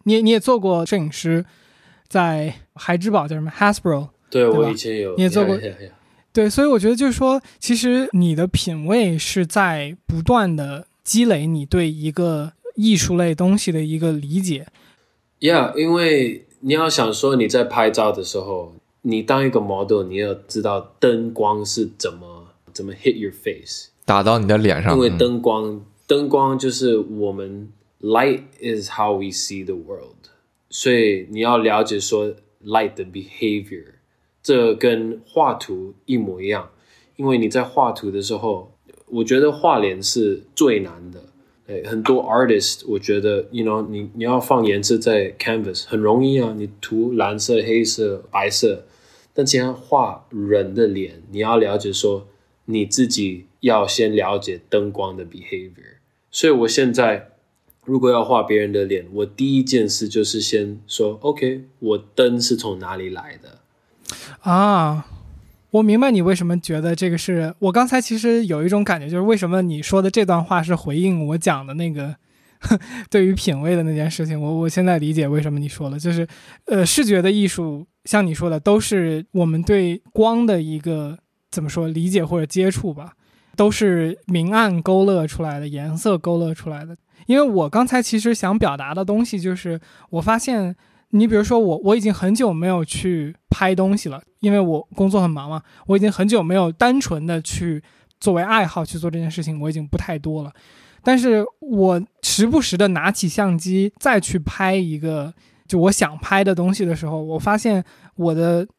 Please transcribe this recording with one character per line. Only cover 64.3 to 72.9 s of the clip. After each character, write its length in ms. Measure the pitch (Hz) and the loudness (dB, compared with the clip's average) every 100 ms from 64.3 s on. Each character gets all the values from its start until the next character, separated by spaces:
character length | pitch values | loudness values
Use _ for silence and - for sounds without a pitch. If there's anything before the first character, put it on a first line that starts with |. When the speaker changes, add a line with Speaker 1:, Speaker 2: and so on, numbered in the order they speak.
| - | -8
Speaker 1:
啊， 640 | 185 175 208 196 156 151 - - - - - _ _ | 0 4 4 4 2 -2 -8 -18 -20 -20 -20 _ _
我 120 | 214 | 2
明 160 | 220 214 | 4 4
白 100 | 269 | 4
你 100 | 214 | 4
为 140 | 175 | 2
什 100 | 185 | 2
么 140 | 175 175 | 0 -2
觉 220 | - 156 | -2 -2
得 140 | 165 | -2
这 140 | 165 185 | 0 0
个 80 | 170 | -2
是， 380 | - 175 160 - | -2 -2 -2 -2
我 100 | 196 | 0
刚 160 | 196 247 | 2 2
才 140 | 262 | 0
其 180 | 240 226 | 0 -2
实 260 | 233 233 208 | 2 2 0
有 180 | 151 | 0
一 40 | 170 | 0
种 140 | 202 | 2
感 180 | 208 170 | 0 -2
觉， 80 | 143 | -4
就 80 | 175 | -2
是 60 | |
为 140 | 202 214 | 2 2
什 120 | 180 | 2
么 140 | 185 | 0
你 180 | 180 151 | 0 -4
说 220 | - 190 | 0 0
的 80 | 190 | 2
这 140 | 226 | 2
段 180 | 190 170 | 2 2
话 180 | 165 180 | 0 -2
是 140 | 160 | 0
回 220 | 170 - 147 | -2 -2 0
应 280 | 190 175 147 | 0 0 -2
我 100 | 165 | -2
讲 260 | 175 143 | -2 -2
的 100 | 135 | -6
那 180 | 147 170 | -6 -6
个， 240 | 147 143 147 _ _ _ _ | -4 -8 -10 _ _ _ _
<laughs> 440 | - 208 - | -2 -2 -4